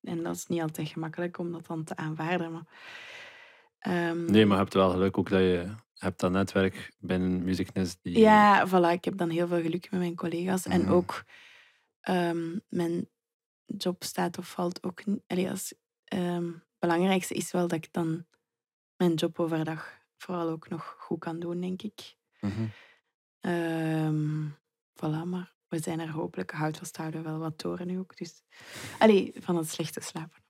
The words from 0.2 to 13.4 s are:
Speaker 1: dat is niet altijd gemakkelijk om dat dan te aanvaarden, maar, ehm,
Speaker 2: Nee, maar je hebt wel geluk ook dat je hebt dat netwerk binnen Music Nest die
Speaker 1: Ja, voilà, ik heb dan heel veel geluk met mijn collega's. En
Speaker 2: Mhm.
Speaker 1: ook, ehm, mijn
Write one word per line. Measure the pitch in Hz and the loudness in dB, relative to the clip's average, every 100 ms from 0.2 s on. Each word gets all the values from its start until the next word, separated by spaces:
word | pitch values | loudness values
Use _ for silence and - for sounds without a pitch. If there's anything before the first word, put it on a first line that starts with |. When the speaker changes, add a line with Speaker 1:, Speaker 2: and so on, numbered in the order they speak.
Speaker 1:
dat | 170 175 | -4 -6
is | - | -2
niet | 170 | -2
altijd | 160 156 156 | -2 -4 -8
gemakkelijk | - 160 156 175 175 | -6 -8 -6 -6 -4
om | 175 | -6
dat | 170 165 | -6 -8
dan | 165 | -8
te | 160 - | -6 -6
aanvaarden, | 156 156 160 180 165 | -6 -4 0 0 -2
maar, | 165 165 - - - - - - - - - _ _ | -8 -12 -20 -18 -18 -16 -18 -18 -20 -20 -20 _ _
ehm, | 208 175 170 170 170 | -2 0 0 -2 4
Speaker 2:
Nee, | 104 104 | 8 8
maar | 98 | 6
je | |
hebt | 95 | 4
wel | 98 95 | 4 4
geluk | 90 98 101 | 4 2 2
ook | 92 | 2
dat | 98 | 4
je | 92 90 90 110 _ | 4 2 -2 -10 _
hebt | _ 95 - | _ -6 0
dat | 92 | 0
netwerk | 92 98 98 95 - - _ | 2 2 2 2 0 -16 _
binnen | 90 92 92 92 | -2 0 2 0
Music | 90 92 90 | 0 -2 -2
Nest | - 90 - | -2 -4 -4
die | - 87 | 0 8
Speaker 1:
Ja, | 220 214 208 202 202 | 10 10 8 8 6
voilà, | 185 170 | 6 6
ik | 175 - | 2 -2
heb | 190 | -2
dan | 175 | -2
heel | 165 175 | 0 0
veel | 175 | 0
geluk | 165 180 - | 0 -4 -4
met | 185 | -2
mijn | 175 170 | -2 -2
collega's. | 165 170 185 185 180 | -4 -4 -2 -2 2
En | 185 | 2
Speaker 2:
Mhm. | 185 | 6
Speaker 1:
ook, | 180 180 - - - - - _ _ _ _ | 4 4 -8 -12 -20 -20 -20 _ _ _ _
ehm, | - 185 170 170 165 180 _ | -2 0 2 0 -2 -6 _
mijn | 175 170 175 - _ _ _ | -2 -2 -2 -6 _ _ _